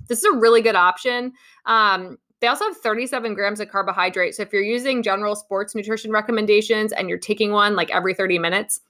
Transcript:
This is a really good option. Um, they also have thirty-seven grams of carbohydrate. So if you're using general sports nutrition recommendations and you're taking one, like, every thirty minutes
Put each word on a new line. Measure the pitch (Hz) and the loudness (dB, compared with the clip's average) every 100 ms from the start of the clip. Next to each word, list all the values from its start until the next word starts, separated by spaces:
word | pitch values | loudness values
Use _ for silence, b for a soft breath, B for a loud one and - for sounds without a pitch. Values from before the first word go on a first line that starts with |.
| - | -6
This | 240 | 0
is | |
a | - 262 | 2 4
really | 226 233 | 6 6
good | 226 | 4
option. | 196 180 185 254 247 247 - b b | 4 4 2 -2 -2 -4 -10 b b
Um, | - 226 208 185 185 135 _ - | 0 4 4 2 -4 -16 _ -2
they | 240 | -2
also | 262 415 | 0 -2
have | 349 | -4
thirty-seven | 233 214 247 262 226 | -2 -2 -4 -4 -4
grams | 196 202 208 | -2 -2 -4
of | 208 | -6
carbohydrate. | 196 190 185 185 185 180 | -4 -2 0 0 0 -2
So | - | -4
if | 202 | -4
you're | 208 | -2
using | 208 240 262 254 | 0 -2 -2 -2
general | 220 196 208 208 | 0 -2 -2 -4
sports | - 196 208 220 | -4 -6 -4 -8
nutrition | 208 220 220 | -6 -6 -2
recommendations | 214 214 220 214 214 214 220 214 | -4 0 -2 4 4 4 0 0
and | - 185 | -4 -6
you're | 180 | -6
taking | - 208 208 | -4 -2 0
one, | 208 208 196 | 2 2 0
like, | 165 | 0
every | 185 185 | -2 -2
thirty | 185 190 175 | -2 0 0
minutes | 170 190 214 - | 0 -2 -2 -8